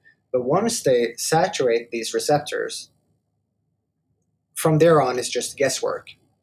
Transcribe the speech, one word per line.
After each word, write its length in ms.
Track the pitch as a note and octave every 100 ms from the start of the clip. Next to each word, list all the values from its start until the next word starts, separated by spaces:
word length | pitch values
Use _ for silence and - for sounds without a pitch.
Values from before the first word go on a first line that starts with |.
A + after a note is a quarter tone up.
| _ _ _
But 120 | B2+
once 400 | B2 E3 A#3 -
they 300 | - B2+ A#2 -
saturate 720 | - D#3+ F#3 - C3 A#2 A#2+
these 220 | A#2+ A2+
receptors, 760 | A2+ - C#3+ - G#2 G#2+ - - _ _ _ _ _ _ _ _ _ _ _ _ _ _ _ _ -
from 240 | D#3+ D#3
there 220 | E3 D#3
on, 180 | C3 B2
it's 100 | A#2+
just 280 | B2 A#2+ -
guesswork. 540 | C3+ - - D2+ - - _ _